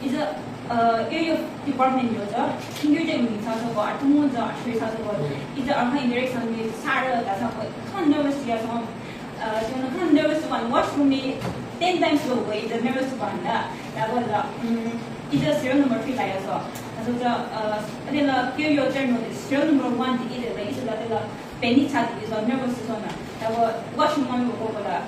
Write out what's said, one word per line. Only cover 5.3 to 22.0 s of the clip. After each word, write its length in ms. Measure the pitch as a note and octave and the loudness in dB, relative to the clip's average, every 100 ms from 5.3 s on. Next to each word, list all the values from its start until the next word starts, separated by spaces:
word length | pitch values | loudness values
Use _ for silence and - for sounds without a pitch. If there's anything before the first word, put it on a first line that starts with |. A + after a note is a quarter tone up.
| C#3 - - | -4 -6 -6
Is 140 | B3+ | 0
a 80 | C#4+ | 2
arha 240 | A#3+ C#4+ | 2 2
indirect 300 | B3 A#3+ B3+ | 2 2 0
sa 100 | A#3+ | -2
mi 240 | A3+ A3+ A3 - | -2 -2 -4 -4
sa 160 | C#4+ C4 | -2 0
ra 220 | B3+ A#3+ | 2 0
da 160 | - G3 | 0 -2
sa 80 | A#3 - | -2 -4
go. 80 | G#3+ - - G4 | -6 -8 -6 0
Kan 160 | D#4+ | 4
nervous 340 | D4 C#4 C#4 A#3 | 4 2 0 0
ya 140 | A3+ | -2
so. 240 | A#3 A#3 - - - - - - | 0 -2 -4 -8 -10 -10 -10 -6
Uh, 200 | - G#3+ | -4 -2
so 80 | A#3 B3+ | -2 -2
na 80 | C4 E4+ | -2 0
kan 180 | E4 | 4
nervous 300 | C#4+ D4+ D#4 - | 6 6 2 0
one. 180 | B3+ A3+ | -2 2
Washroom 380 | D4+ - - C#4 | 2 2 4 4
mi 320 | C4+ B3+ A3+ - - - - | 4 0 -4 -4 -6 -8 -2
ten 220 | F4 F4+ | 0 4
times 260 | D#4+ D4 B3+ | 4 4 2
go 160 | B3 | 0
go. 80 | G3+ | 0
Is 200 | G#3+ A3+ | -2 -2
a 100 | A#3 | -2
nervous 300 | A#3+ B3+ C4 - | 0 0 -2 -2
one 240 | - F3+ | -4 -4
da. 300 | F3+ A3+ - - - - | -2 -2 -2 -6 -8 -4
That 160 | A3 | 0
was 160 | A#3+ G#3+ | 0 0
a, 160 | G#3 | 0
um, 560 | - - A#3 A3+ A3+ A#3 - - - | -2 -4 0 0 0 -4 -8 -10 -2
is 160 | C#4+ D#4 | 0 2
a 80 | C#4+ | 2
serial 180 | B3+ C#4 | 2 4
number 240 | C#4 A3+ | 4 2
three 120 | - A3+ | -2 -2
la 120 | G3 | -2
ya 160 | F#3+ | -2
so. 160 | G3 - - - - - A#3 | -2 -4 -4 -10 -10 -8 -4
So 80 | |
the, 160 | A#3+ A#3+ | 0 0
uh, 500 | A#3 A3+ A3 G#3+ G#3 G#3 - - | 0 -2 -4 -2 -2 -4 -8 -4
then 160 | C#4+ C#4 | 0 2
la, 240 | B3+ B3 - | 2 0 0
here 140 | D4+ | 2
your 200 | C#4+ B3+ | 4 4
turn 240 | C4+ C4+ A#3 | 2 2 2
notice. 240 | A3 - - | 0 -6 -2
Serial 240 | C#4 D#4 | 2 4
number 240 | C#4 B3 A#3 | 4 4 0
one 320 | B3+ B3 - | 2 0 -2
di, 160 | B3 | -4
is 80 | A#3 | -4
a, 160 | G3 G3+ | -4 -4
is 100 | - | -4
a, 200 | A#3 A3 A#3 | -4 -4 -2
is 40 | |
a 120 | A3 - - - - | -2 -2 -8 -12 -2
panic 260 | A#3 B3+ - | 4 6 6
attack, 340 | A#3+ | 2